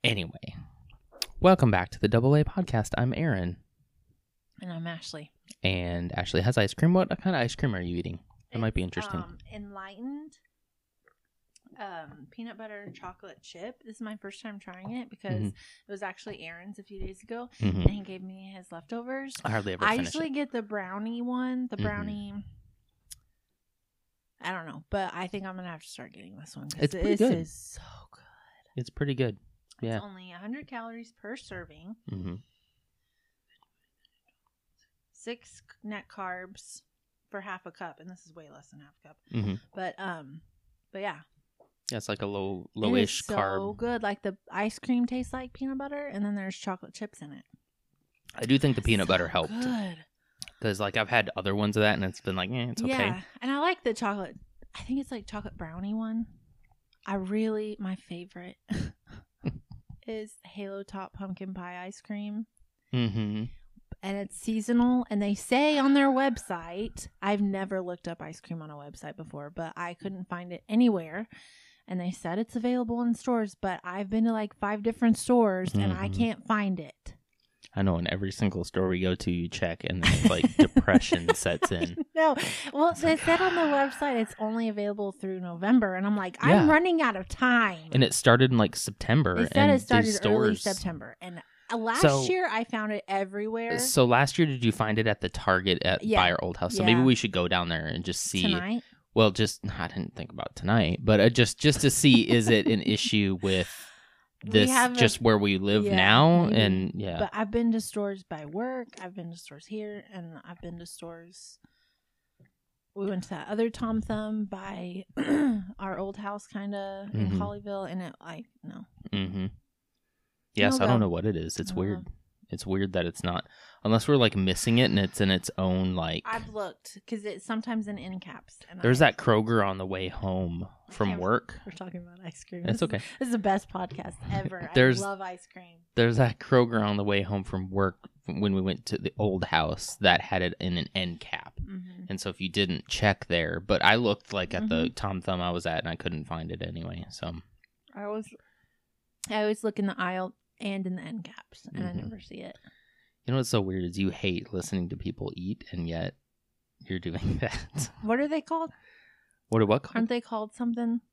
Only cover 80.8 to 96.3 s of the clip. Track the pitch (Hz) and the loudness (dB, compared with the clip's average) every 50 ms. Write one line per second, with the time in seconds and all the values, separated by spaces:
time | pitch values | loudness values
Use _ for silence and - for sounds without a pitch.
80.8 | - - - 254 - - - 170 170 160 453 - - - 175 - - - - 85 | 6 8 6 6 6 4 0 0 2 0 0 2 2 0 0 0 0 0 0 -2
81.8 | 85 85 87 - - _ _ 320 320 311 269 311 - - - - - 285 - 277 | -2 -4 -4 -8 -8 _ _ 2 4 4 2 2 -2 -6 -6 -6 -8 -6 0 2
82.8 | 311 339 330 - 320 330 320 311 - 330 330 339 370 381 339 339 330 294 285 277 | 2 2 2 2 2 2 2 2 4 2 4 4 4 2 2 2 2 4 4 2
83.8 | 277 277 - - 294 285 262 233 220 - - - 220 214 220 240 226 226 208 208 | 2 0 0 -4 -2 0 0 0 -2 -2 -4 -6 -4 -2 -2 -2 -2 -2 -2 -2
84.8 | 202 208 202 208 202 196 190 - - 190 190 185 180 175 170 165 190 208 247 254 | -2 -2 -2 -2 -4 -6 -6 -6 -8 -6 -6 -6 -6 -8 -6 -2 4 6 6 6
85.8 | 214 196 185 185 190 208 208 202 190 180 - - - - - 208 320 302 311 311 | 6 4 0 0 0 0 0 0 -2 -6 -6 2 6 6 8 8 8 8 6 6
86.8 | 349 370 339 320 302 240 208 190 190 - - - 262 254 247 233 226 202 180 160 | 6 4 2 4 2 0 0 -2 -6 -8 -2 2 2 4 6 4 4 2 0 -6
87.8 | 160 160 143 131 131 - - - - 127 117 123 131 131 127 113 107 - - - | -10 2 4 6 6 6 4 4 8 8 8 10 8 6 6 6 4 4 2 -4
88.8 | - - 101 _ - - 113 151 147 - 90 - - - - 269 277 294 285 262 | -6 -8 -8 _ 0 4 4 6 6 4 4 2 0 2 4 6 6 8 6 4
89.8 | - - 247 233 226 220 208 196 190 214 208 226 - 214 208 196 - 208 190 185 | 4 4 4 4 6 4 0 2 2 4 4 6 6 4 2 2 0 -2 -2 -2
90.8 | - 185 170 151 - 117 117 _ - 180 175 170 - _ _ _ _ - 226 233 | -4 -6 -6 -8 -12 -16 -16 _ -16 -14 -14 -16 -18 _ _ _ _ -6 -4 -2
91.8 | 220 226 226 285 - 151 139 135 131 - 370 370 370 - 220 220 233 - - 220 | 0 0 2 4 6 6 6 4 2 2 0 0 0 0 -2 -4 -4 -4 -4 -4
92.8 | 214 214 214 202 - - 196 196 196 190 196 208 208 220 220 226 233 233 - - | -4 -4 -4 -6 -4 -4 -4 -4 -4 -4 -6 -6 -6 -4 -4 -4 -4 -4 -2 -2
93.8 | - - - 143 127 120 120 123 143 139 - - 165 151 135 127 120 113 104 - | 0 2 6 6 6 8 8 6 6 4 4 2 2 2 4 2 2 2 2 2
94.8 | 113 107 107 110 110 113 104 - - 92 - - - 101 92 92 92 98 87 - | 0 2 2 2 2 2 0 0 -2 -6 -6 -2 2 4 4 4 4 2 2 2
95.8 | - 90 95 - - 220 - 95 90 87 | 2 0 0 0 0 2 4 4 4 4